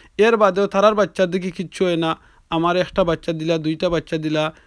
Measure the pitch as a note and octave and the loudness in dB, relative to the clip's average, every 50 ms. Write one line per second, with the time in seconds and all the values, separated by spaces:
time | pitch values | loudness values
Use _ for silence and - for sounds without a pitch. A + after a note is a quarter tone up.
0 | - - _ - G#3 A#3 A3+ G#3 G#3+ F#3+ F3+ G3 G3+ F#3+ - G3 G3+ A3 G#3+ G#3 | -20 -10 _ 2 2 4 4 4 4 4 2 2 -2 0 2 4 4 4 4 4
1 | G3 D#3+ - - F#3+ F3 F3 F#3+ F3+ F#3 - - F3 D#3+ - - F#3+ F3+ E3+ E3 | 0 0 0 0 0 0 0 -4 -6 -6 -8 -8 -10 -8 -4 -2 -2 0 0 0
2 | E3 D#3+ D#3+ - _ _ _ _ _ - E3+ E3 E3 F3 F3 F3+ F3 - - G3+ | -2 -2 -4 -6 _ _ _ _ _ -6 -2 0 0 2 2 0 -2 -2 0 0
3 | F#3 E3+ D#3+ D#3+ - E3+ E3 D#3 D#3 E3 E3 D#3+ D3+ D#3 D#3+ D3+ F#3 F3 E3+ D#3 | 0 0 0 -4 -4 -6 -6 -4 -2 -2 -2 -2 -2 -4 -4 -2 -2 -2 -2 -2
4 | - - E3+ D#3+ D#3 D#3 D#3 D3+ D#3 D#3 - - _ | -4 -4 -6 -6 -4 -4 -2 -2 -4 -4 -6 -12 _